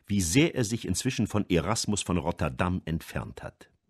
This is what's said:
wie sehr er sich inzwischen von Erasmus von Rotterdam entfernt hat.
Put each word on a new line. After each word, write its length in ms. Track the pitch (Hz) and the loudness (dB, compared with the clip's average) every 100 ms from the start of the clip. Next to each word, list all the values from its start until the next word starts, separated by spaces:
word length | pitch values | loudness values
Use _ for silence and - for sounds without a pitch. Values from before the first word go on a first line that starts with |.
| - | -2
wie 120 | 101 | 0
sehr 360 | 85 104 165 - | 4 4 4 2
er 100 | 104 | -2
sich 200 | 113 - | -2 -2
inzwischen 420 | 90 127 - 107 | -2 -2 0 0
von 200 | 104 - | 0 2
Erasmus 540 | 85 82 110 - 101 | 2 2 0 0 -2
von 160 | - 90 | 0 0
Rotterdam 640 | 76 - 78 64 90 90 - | 0 -2 -2 0 0 0 -2
entfernt 580 | 80 - - 58 - | -6 -6 -8 -8 -10
hat. 260 | - - - _ | -14 -16 -20 _